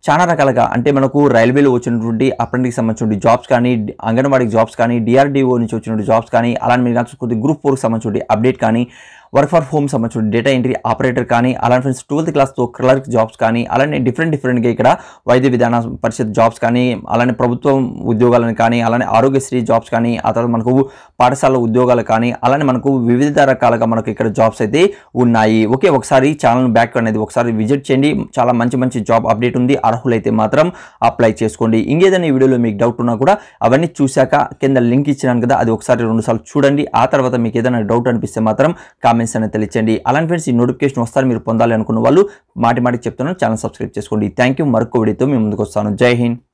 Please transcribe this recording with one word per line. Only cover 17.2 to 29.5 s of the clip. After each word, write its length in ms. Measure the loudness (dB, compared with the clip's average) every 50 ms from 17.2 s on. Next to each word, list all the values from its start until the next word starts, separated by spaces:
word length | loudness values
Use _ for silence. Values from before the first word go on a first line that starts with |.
| 0 -2 -2 -2
ప్రభుత్వం 360 | -2 -2 -2 -2 0 0 0 0 0 -4 -6 -8 -4 -4 0
ఉద్యోగాలను 420 | 2 2 2 4 2 0 0 -2 0
కానీ, 180 | 0 0 0 0 0 0
అలానే 180 | 0 -2 -2 0 0 2
ఆరోగ్యశ్రీ 420 | 2 2 0 0 -4 -2 -4 -4 -2 0
జాబ్స్ 200 | -2 -2 -2 -2 -4
కానీ, 180 | -2 -2 -2 -2 -2 -4
ఆ 40 | -4 -2
తర్వాత 140 | -2 -2 -2 -2
మనకు 200 | -2 0 0 2 2 0 0 -4 -20 -20 _ _ _
పాఠశాల 380 | 0 0 0 0 0 0 0 0 0
ఉద్యోగాలు 380 | 0 2 2 2 2 2 0 2 0 0
కానీ, 180 | 0 0 -2 -4 -2 0
అలానే 180 | 0 0 2 0 0
మనకు 220 | -2 0 0 0 0 0 2 2
వివిధ 280 | 2 2 2 0 2 2 2 2
రకాలుగా 380 | 2 2 2 0 2 2 0 0 0
మనకు 140 | -2 -2 -4 -6
ఇక్కడ 160 | -4 -4 -4 0 0
జాబ్స్ 240 | 0 0 0 -2 -4
అయితే 160 | -2 2 2 2 2 0 -4 -20 _ _ 0 2
ఉన్నాయి. 360 | 2 4 4 2 4 2 2 2 2 0
ఓకే, 140 | 2 2 2 2 2
ఒకసారి 320 | 0 2 2 2 2 2 0 0 2
ఛానల్ 260 | 2 2 4 2 2 2 2
బ్యాక్ 180 | 0 0 0 -2 -2
అనేది 180 | -2 -2 -2 -4
ఒకసారి 260 | -4 -2 -2 -2 -2 0 -2
విజిట్ 240 | 0 0 0 -2 0 0
చేయండి. 220 | 0 2 2 2 0 -2 -6 -6 _ -2
చాలా 160 | 0 0 2 0 0
మంచి 160 | 0 0 -2 -2
మంచి 160 | -2 -2 -4 -2 0
జాబ్ 160 | 0 0 2 0 -2
అప్‌డేట్ 240 | 0 0 -2